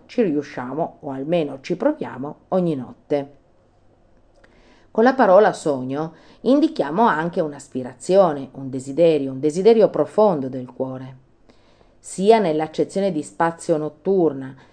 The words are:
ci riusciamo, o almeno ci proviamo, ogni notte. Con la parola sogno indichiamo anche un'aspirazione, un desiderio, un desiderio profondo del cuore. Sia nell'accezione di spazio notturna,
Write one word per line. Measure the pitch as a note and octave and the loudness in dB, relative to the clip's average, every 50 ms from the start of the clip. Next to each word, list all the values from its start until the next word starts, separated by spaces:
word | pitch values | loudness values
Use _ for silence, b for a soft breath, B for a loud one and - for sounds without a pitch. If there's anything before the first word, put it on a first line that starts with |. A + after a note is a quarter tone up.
| - - | -14 -8
ci | - - A#3 | -2 0 0
riusciamo, | F3+ C#3+ D3 C#3+ - - C#3+ B2 B2 C3+ D3+ E3+ E3+ - - | 0 0 -2 -4 -6 -8 -10 -10 -8 -6 -6 -6 -6 -6 -12
o | - C#3+ | -12 -10
almeno | C3+ C3+ C3+ D3+ F3 F3 D#3 C#3+ C3+ C3+ | -10 -8 -6 -2 -2 -2 -2 -2 -6 -10
ci | - - F3 F3 | -8 -8 -6 -2
proviamo, | A#3 C#4+ D4+ - - A#2 - - C3 D3 D#3 _ _ - | -2 -2 -2 -2 -8 -12 -10 -10 -10 -12 -12 _ _ -4
ogni | F#3 F#3+ F3+ E3+ D#3 | -2 0 0 0 -2
notte. | C3 A#2+ A#2 A#2+ _ _ - D3 C#3+ C#3 - - - _ _ _ _ _ _ _ _ _ _ _ _ _ _ _ _ _ _ _ _ b b b b b b b b b b | -4 -6 -10 -14 _ _ -4 -2 -2 -4 -4 -12 -20 _ _ _ _ _ _ _ _ _ _ _ _ _ _ _ _ _ _ _ _ b b b b b b b b b b
Con | b - A3+ | b 0 2
la | B3+ C4+ | 2 4
parola | C4 A#3+ G3+ F3+ G3 G#3+ F#3 E3 | 4 4 6 8 8 8 6 2
sogno | - - D#3+ C#3 B2+ B2+ C3 C3+ D3 D#3+ D#3+ B B B B B B | -2 -4 -4 -4 -4 -4 -6 -6 -6 -6 -8 B B B B B B
indichiamo | B A3 C4 D4 D#4+ D#4 - - D3+ C#3+ D3+ G3 A#3 A3+ | B 2 2 4 2 0 0 -2 -4 -2 0 2 2 2
anche | D#3 D3+ D#3+ F3 E3+ F#3+ | 2 0 -2 -4 -4 -4
un'aspirazione, | E3 D3+ C#3+ C3+ - - - B2+ B2+ B2 B2 - - - F3+ G3 F#3+ E3+ D3 C#3 C3+ - - | -4 -6 -6 -12 -16 -12 -10 -10 -10 -10 -12 -10 -4 2 4 4 4 4 2 -2 -8 -12 -14
un | D3 C#3 C3 | -14 -12 -10
desiderio, | B2+ C3+ B2+ C3+ C3+ D3+ E3+ E3 D#3 D3 C3+ C3+ | -10 -10 -10 -6 0 2 4 4 4 2 0 -4
un | C3 C3 | -6 -2
desiderio | C#3 D3+ D3 F3+ F#3+ A3 A#3 A3+ G3 - | -2 -2 0 2 4 4 6 6 6 4
profondo | - D3+ D3 D3 - - G#3+ G#3 F3 C#3+ C3+ B2+ | 4 2 -2 -2 2 2 4 4 4 0 -2 -6
del | B2+ C3 B2+ B2+ | -8 -10 -12 -10
cuore. | - - C3 C3 C3 C3 C3 C3 C3 - _ _ _ _ _ b b b b b b b b b b b | -8 -8 -8 -6 -8 -10 -14 -16 -20 -20 _ _ _ _ _ b b b b b b b b b b b
Sia | b - - - F#3 G#3 A3+ A3 | b -14 -8 -2 4 4 4 4
nell'accezione | G3+ E3+ D#3 D#3 D#3 D#3 - - D3+ C3+ - G3 G3 G3 E3+ | 4 2 0 -2 -2 -4 -2 -4 -4 -4 -2 -4 -2 -2 -2
di | D3+ C#3 | -4 -8
spazio | - - - E3+ E3 E3 - - - E3 D3+ | -8 -4 -2 -2 -2 -2 -4 -4 -2 -2 -2
notturna, | D3+ D3+ - _ - F#3+ G3 F#3+ E3+ D3+ C#3 C3+ C3 C3 C3+ b b b | -2 -6 -10 _ -4 -2 0 2 2 2 0 -2 -10 -14 -16 b b b